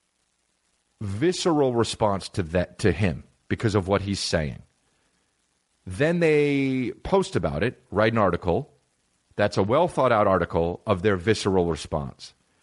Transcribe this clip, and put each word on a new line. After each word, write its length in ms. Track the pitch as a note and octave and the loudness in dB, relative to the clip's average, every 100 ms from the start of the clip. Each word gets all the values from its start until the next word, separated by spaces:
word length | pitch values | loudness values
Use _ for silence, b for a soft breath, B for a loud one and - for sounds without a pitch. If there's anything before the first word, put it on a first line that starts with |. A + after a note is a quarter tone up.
| _ _ _ _ _ _ _ _ _ - | _ _ _ _ _ _ _ _ _ -12
visceral 720 | G#2 G2+ E3 F3+ F3+ D3+ C3+ | -8 -4 -2 0 0 2 2
response 560 | A#2+ A2 - G#2+ G2 - | 2 0 0 -2 -2 -6
to 140 | - | -6
that, 360 | E2 F2+ F2 - | -2 -2 -2 -2
to 120 | G2+ | 0
him 320 | D#2+ G2+ C#2 - _ - | 2 -2 -4 -10 _ -8
because 280 | G2 A2+ G2+ | -2 0 0
of 120 | F2+ | 2
what 140 | G2 | 0
he's 180 | G2 F#2+ | 0 -4
saying. 420 | - E2+ D2 A1 - _ _ _ _ _ _ _ _ _ _ _ - | -2 -2 -2 -8 -18 _ _ _ _ _ _ _ _ _ _ _ -10
Then 340 | F#2 D3+ F3 | -2 0 2
they 720 | D#3+ D3+ D3 C#3 C3+ C3 A#2+ - | 2 4 2 2 0 -2 -4 -6
post 320 | - G3 F3+ A2 | -2 0 0 -2
about 280 | E2 D2 | -2 -2
it, 180 | A2 - - | -4 -6 -4
write 200 | F#2 A2 | 2 2
an 80 | A2+ | 4
article. 540 | G2 E2+ F#2 F#2 D3 _ _ _ _ _ _ - | 2 0 0 -2 -4 _ _ _ _ _ _ -2
That's 220 | G#2 - | 0 0
a 60 | |
well 240 | G2 C#3 F3 | 2 2 2
thought 240 | - C3 | 2 2
out 160 | A2 G2+ | 4 4
article 540 | F#2 E2+ F2+ E2+ F2 - | 2 2 0 -2 -2 -2
of 160 | F#2+ | 0
their 140 | G#2 F#2+ | 0 0
visceral 520 | F2+ G#2+ G#2 F#2+ E2+ | 0 0 2 2 0
response. 680 | D#2 - D#2+ C2+ - - _ _ _ | -2 -6 -6 -6 -12 -20 _ _ _